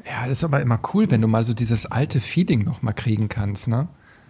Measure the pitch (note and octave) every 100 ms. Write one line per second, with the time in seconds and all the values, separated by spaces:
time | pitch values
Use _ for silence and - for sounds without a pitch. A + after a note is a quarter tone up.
0 | - B2 B2 C3+ E3+ C#3 C3 A2+ - G3+
1 | A3 A#2+ A2 A2 A2+ A2+ A2+ A#2 - A#2
2 | A#2 C3+ - - F3+ A#2+ G2+ - G#2+ G#2
3 | A#2+ G#2 G#2+ - G2+ G2+ - A#2 E3 -
4 | - - -